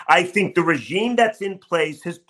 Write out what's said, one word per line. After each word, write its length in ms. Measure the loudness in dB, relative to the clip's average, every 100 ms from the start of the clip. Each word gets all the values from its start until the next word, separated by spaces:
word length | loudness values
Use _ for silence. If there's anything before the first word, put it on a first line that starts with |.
| 2
I 140 | 4
think 320 | 4 0 0
the 80 | 0
regime 540 | 0 0 -2 -4 -2 2
that's 260 | 0 0
in 160 | -8 -10
place 460 | -4 -2 -2 -4
has 160 | -12 -12 _